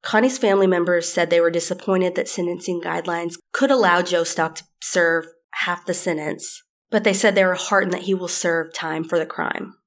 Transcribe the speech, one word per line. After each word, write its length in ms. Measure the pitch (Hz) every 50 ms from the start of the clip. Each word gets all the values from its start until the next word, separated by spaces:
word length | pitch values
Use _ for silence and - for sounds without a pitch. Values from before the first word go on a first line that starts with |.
| -
Connie's 340 | - - 214 233 262 254
family 300 | - - 208 196 196 190
members 440 | 185 185 175 175 175 175 170 165 -
said 180 | - 185 170 170
they 120 | 170 170
were 100 | 170 170
disappointed 640 | 170 170 165 - 180 180 - - 190 185 185 180 180
that 140 | - - -
sentencing 500 | - - 175 175 175 180 - - 180 175
guidelines 560 | 165 165 165 170 165 180 170 170 170 170 170 - _ _
could 200 | - - 269 277
allow 300 | 277 254 208 180 175 175
Joe 220 | 180 180 180 170 165
Stock 320 | 165 - - 160 160 160
to 80 | - - _ _ _
serve 440 | - - - 185 170 165 165 165 160 - - _ _ _ - - -
half 220 | 180 175 170 -
the 80 | - 175
sentence, 680 | - - 185 165 151 151 151 - - - - - - _ _ _ _ _ _
but 120 | - 214 220
they 100 | 220 190
said 200 | 196 - 214 190
they 100 | 196 190
were 100 | 185 180
heartened 360 | 180 - - 202 196 202 185 175
that 100 | 180 185
he 100 | 190 190
will 140 | 185 180
serve 440 | 170 - - - 175 165 165 160 160 -
time 300 | - - 160 156 160 160
for 140 | 160 175
the 80 | 165 160
crime. 480 | 156 - - 165 - - - - 294 - _ _